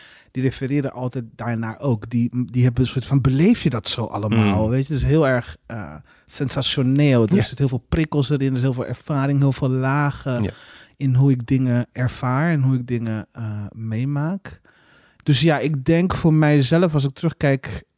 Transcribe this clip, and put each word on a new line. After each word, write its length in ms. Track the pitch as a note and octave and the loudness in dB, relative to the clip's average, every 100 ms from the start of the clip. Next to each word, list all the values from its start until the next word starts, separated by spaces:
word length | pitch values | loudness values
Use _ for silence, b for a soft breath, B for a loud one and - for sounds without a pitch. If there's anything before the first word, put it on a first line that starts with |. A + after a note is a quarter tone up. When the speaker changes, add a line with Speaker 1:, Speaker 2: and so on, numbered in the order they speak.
| B B B | B B B
Speaker 1:
die 120 | - | -4
refereren 480 | C3 - C3+ C#3+ C3+ | -2 -2 -2 -2 -2
altijd 300 | - B2+ C3 A2+ - | -4 -8 -6 -10 -8
daarnaar 440 | A2+ A2+ A2+ A2 | -6 -4 -6 -4
ook. 300 | C#3+ A2+ A2 | -2 -2 -2
Die, 360 | A#2+ A#2+ B2 B2 | -2 0 -2 -4
die 120 | B2 | 2
hebben 180 | B2 A#2+ | 2 2
een 60 | B2+ | -2
soort 180 | - - | -2 0
van: 160 | C#3 | 2
"Beleef 400 | B2+ C3+ F3+ A#3 | 2 4 4 4
je 60 | D#3+ | 0
dat 180 | A#2 - | -2 -4
zo 180 | - G#2+ | -4 -4
allemaal?" 580 | G#2 G#2+ A2+ G#2 G2 | -4 0 2 4 4
Speaker 2:
Mm. 60 | A2 | 2
Speaker 1:
Weet 180 | B2+ C3+ | 0 -2
je, 60 | |
het 80 | C#3+ | -2
is 40 | B2 | 2
heel 180 | D3+ C#3+ | 2 2
erg, 300 | B2+ - - - | 0 -4 -14 -14
eh, 300 | A#2 E2 D#2 - b b | -12 -12 -16 -20 b b
sensationeel. 1000 | - C#3 - B2+ - B2+ C#3 D3 B2 A2 | -6 -4 -2 -2 0 2 4 4 4 4
Er 80 | F#3 | 2
Speaker 2:
Ja. 80 | |
Speaker 1:
zit 140 | G#2+ B2 | 0 0
heel 80 | C3+ | -2
veel 180 | B2 - | -2 -4
prikkels 400 | E3 D#3+ D3+ C3 | -2 0 0 0
erin, 200 | D3 C3+ | 0 0
er 60 | C3 | 0
is 60 | |
heel 120 | C3+ | -2
veel 120 | B2 A#2 | -2 -6
ervaring, 540 | A2+ - D3 C#3 C#3+ | -8 -6 -2 0 2
heel 120 | C#3 | 2
veel 180 | C3 C3+ | 0 -2
lagen 760 | C3 C3 C#3+ D3 - - B2 | 0 0 0 -2 -4 -6 -4
Speaker 2:
Ja. 80 | G2+ - B B B B | -4 -6 B B B B
Speaker 1:
in 180 | C#3 B2 | 0 4
hoe 160 | C#3 | 4
ik 160 | B2+ A#2+ | 2 0
dingen 400 | C3+ C3 A#2+ A#2+ | 0 2 0 -2
ervaar 600 | - B2 - B2+ B2+ E3 | -4 -4 -2 -2 0 0
en 100 | D#3 | 2
hoe 140 | C3 C3 | 2 0
ik 120 | B2 | -2
dingen, 400 | A#2+ A2+ A2 - | -4 -4 -6 -8
eh, 340 | - A2 G#2 G#2 - | -12 -10 -8 -10 -10
meemaak. 840 | A2+ A2 C3 C#3+ D3+ F#3+ - - _ b b b b b | -6 -4 -4 -2 -4 -6 -10 -20 _ b b b b b
Dus 180 | - C3 | 0 2
ja, 180 | D#3+ C#3+ | 4 2
ik 260 | B2+ D3+ C3 | 0 -2 0
denk 300 | E3 F3+ - | 2 2 2
voor 180 | E3 | 2
mijzelf, 600 | D#3 D3+ D3 C3 E3 F3+ | 4 6 4 4 2 2
als 100 | D3+ | 2
ik 100 | C3+ | -2
terugkijk, 520 | - E3 - D3 C3+ - G2+ - | -2 -4 -2 0 0 -2 -12 -12